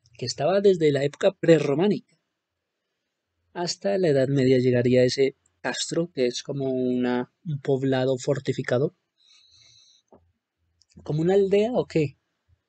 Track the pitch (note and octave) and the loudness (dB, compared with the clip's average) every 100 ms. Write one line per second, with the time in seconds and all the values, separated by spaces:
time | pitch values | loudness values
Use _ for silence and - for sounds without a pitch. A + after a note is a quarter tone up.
0 | _ - B2 - D3 G3 G3+ F3+ D3+ C#3 | _ -12 -10 -4 -2 2 2 4 2 2
1 | D3 - - - E3 D#3+ C#3+ C#3 G#3 D#3 | -2 -2 -2 2 4 4 2 0 0 0
2 | - _ _ _ _ _ _ _ _ _ | -6 _ _ _ _ _ _ _ _ _
3 | _ _ _ _ _ F3 E3+ - G3 G3 | _ _ _ _ _ -8 -8 -6 -4 0
4 | F3 C#3 C3 C#3 B2+ B2+ B2+ B2 B2 B2+ | 2 2 2 2 4 4 2 2 2 4
5 | B2+ C3+ C3+ - _ _ C3 - - D#3+ | 4 2 0 -2 _ _ -8 -8 -6 -4
6 | E3+ C#3 B2 A#2+ - C#3 C3+ B2+ B2+ B2+ | -4 -2 -4 -4 -8 -6 -4 -2 -2 -2
7 | B2 B2 B2 _ E3+ C#3 - C3 C3+ C3 | -2 -2 -6 _ -10 -6 -2 -2 0 0
8 | C3 B2+ - C3+ - B2 B2 B2 D#3+ - | 0 -2 -2 -4 -4 -6 -2 -2 -2 -6
9 | _ _ _ _ _ _ _ _ _ _ | _ _ _ _ _ _ _ _ _ _
10 | _ _ _ _ _ _ _ _ _ - | _ _ _ _ _ _ _ _ _ -16
11 | - D3+ E3+ G3+ F#3+ G3+ A3 A3+ - D#3+ | -6 -2 2 2 2 2 0 -2 -2 -2
12 | C#3+ - _ _ _ _ | -2 -6 _ _ _ _